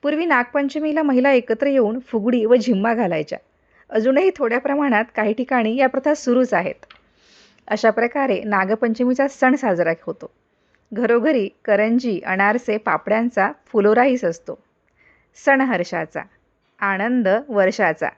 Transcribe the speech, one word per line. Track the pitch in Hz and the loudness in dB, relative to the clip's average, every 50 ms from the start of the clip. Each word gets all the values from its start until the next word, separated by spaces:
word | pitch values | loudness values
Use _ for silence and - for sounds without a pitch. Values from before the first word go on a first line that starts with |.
| - | -2
पूर्वी | 285 302 302 339 | -2 -2 -2 0
नागपंचमीला | 349 294 247 247 240 - 285 277 277 - 311 302 311 302 311 320 | 0 0 0 0 -2 -4 -4 -4 -2 -4 -4 -4 -2 -2 -2 0
महिला | 285 269 247 254 277 277 | 0 0 2 2 4 2
एकत्र | 247 233 - 226 226 - | 2 2 0 -4 -2 0
येऊन | 285 277 269 233 202 220 262 | 0 2 2 2 0 -2 -6
फुगडी | 247 _ - 226 202 233 247 247 220 | -10 _ -6 -4 -2 0 0 0 2
व | 220 247 | 4 2
झिम्मा | 247 214 247 233 190 196 226 233 | 2 4 2 0 0 0 0 0
घालायच्या. | 220 240 185 175 156 156 - - - _ _ _ _ _ _ _ _ _ _ | 0 -2 -2 -2 -4 -6 -6 -10 -14 _ _ _ _ _ _ _ _ _ _
अजूनही | - 220 220 254 269 285 370 381 381 | -4 -2 0 2 2 2 2 2 0
थोड्या | - 285 226 233 247 | 0 -4 -2 -2 -2
प्रमाणात | 247 285 277 285 294 277 240 208 226 240 _ | -2 -2 -2 0 0 0 0 0 -2 -2 _
काही | - 214 208 220 | -4 -2 -2 -2
ठिकाणी | 220 254 - 277 247 226 220 226 | -4 -4 -2 -2 -2 0 -2 0
या | 262 277 262 | 2 0 0
प्रथा | 262 269 262 302 302 | 0 0 0 0 -2
सुरूच | 294 - 262 240 254 254 - 214 | 0 0 0 2 2 2 2 0
आहेत. | 175 180 180 - _ - _ - _ _ _ _ _ _ _ _ _ _ _ _ _ _ - | -2 -2 -4 -8 _ -18 _ -20 _ _ _ _ _ _ _ _ _ _ _ _ _ _ -8
अशा | 208 214 - 226 | -6 0 0 0
प्रकारे | 214 233 233 233 233 294 277 269 208 185 - | 2 2 -2 -2 -2 -2 -2 0 -2 -2 -2
नागपंचमीचा | 214 202 190 190 190 214 220 - 233 226 - 247 247 254 247 269 277 | -2 0 0 0 0 0 -2 0 -2 0 0 0 0 0 0 0 -2
सण | 277 - - 254 262 | 0 0 2 2 2
साजरा | 294 - 233 185 170 175 165 165 165 - | 2 0 0 0 0 0 0 -2 -4 -6
होतो. | - 160 _ - - _ _ _ _ _ _ _ _ _ _ _ _ 226 | -12 -12 _ -12 -20 _ _ _ _ _ _ _ _ _ _ _ _ -6
घरोघरी | 208 240 214 233 240 226 311 311 254 202 202 _ _ _ | -4 0 2 2 2 2 2 2 2 0 -2 _ _ _
करंजी, | - 208 202 214 220 233 247 247 240 208 170 - | 0 2 2 2 2 0 0 0 0 -4 -4 -4
अनारसे, | - 185 190 196 202 220 247 - - 208 | -4 0 2 2 2 2 0 -2 -2 -4
पापड्यांचा | 214 - - - 160 - - 208 220 233 240 - - 190 208 294 _ _ | -2 -2 -2 -2 -2 0 0 0 0 0 -2 0 0 -2 -2 -2 _ _
फुलोराहीच | _ - 220 196 208 220 240 247 277 247 254 - | _ -2 2 2 4 4 4 4 2 2 0 -2
असतो. | 175 165 - _ - - - _ _ _ _ _ _ _ _ _ _ _ _ _ _ _ - - | -4 -4 -6 _ -16 -16 -16 _ _ _ _ _ _ _ _ _ _ _ _ _ _ _ -6 0
सण | 302 277 269 | 2 2 2
हर्षाचा, | 269 262 240 175 175 - - 165 165 160 _ 160 - - _ _ _ _ _ _ _ _ _ _ | 2 0 0 -2 -4 -4 -4 -8 -8 -8 _ -12 -12 -12 _ _ _ _ _ _ _ _ _ _
आनंद | - 196 196 190 196 233 247 254 226 190 185 226 285 294 | -4 -4 -2 -2 -2 0 0 0 2 2 2 0 -2 -2
वर्षाचा | 240 202 190 185 185 - 208 165 160 156 165 - - | 0 2 2 2 2 2 0 0 0 -2 -6 -8 -8